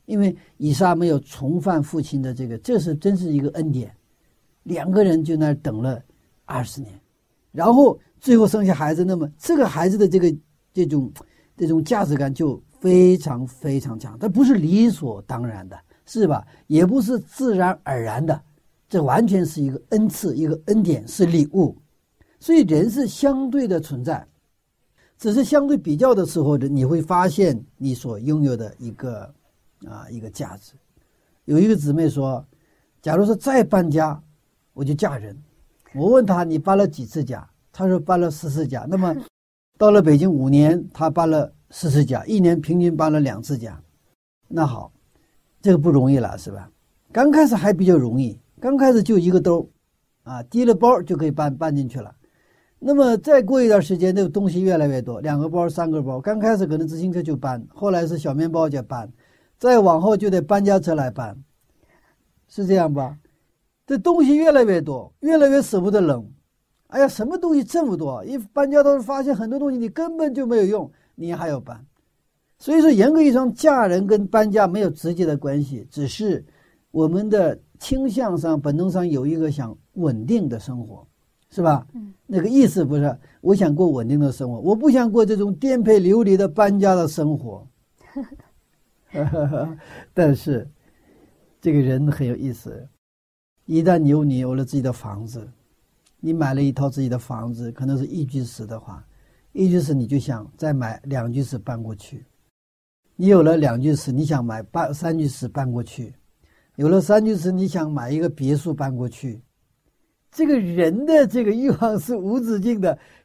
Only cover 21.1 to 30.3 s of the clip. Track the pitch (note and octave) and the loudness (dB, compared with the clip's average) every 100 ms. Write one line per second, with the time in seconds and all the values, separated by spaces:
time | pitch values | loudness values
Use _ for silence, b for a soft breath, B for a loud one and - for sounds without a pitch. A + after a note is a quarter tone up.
21.1 | - F3 E3+ D3 F#3+ D#3 - _ _ _ | 0 2 2 2 2 0 -2 _ _ _
22.1 | _ _ _ - E4 F#3+ D3+ G#3+ A#3 B3 | _ _ _ 2 2 4 2 0 -2 -6
23.1 | - C#4 C4+ C4+ C#4 A#3+ E3+ D3+ C3 B2 | -2 -2 -2 -2 -2 -2 -4 -6 -8 -8
24.1 | C#3 - _ _ _ _ _ _ _ _ | -8 -10 _ _ _ _ _ _ _ _
25.1 | _ A3 A3 C4 D4 C#4 D4 F3 D3+ C4 | _ -2 0 2 2 2 -2 -2 0 2
26.1 | G#3 E3 E3 C#3+ C#3+ C#3 C#3+ C3 E3 D#3 | 2 0 -2 0 0 0 0 0 0 0
27.1 | F3+ F3+ E3+ F#3 A#2 - - C3+ B2 B2+ | 0 0 2 0 0 -8 -10 -6 -6 -8
28.1 | G#2 B2+ D3+ C#3+ A#2 G#2+ - A#2+ G2+ B2+ | -8 -2 0 0 -2 -8 -14 -16 -12 -12
29.1 | A2 G#2 _ _ _ _ _ - G#2+ - | -12 -16 _ _ _ _ _ -20 -20 -18
30.1 | A#2 G#2+ | -16 -16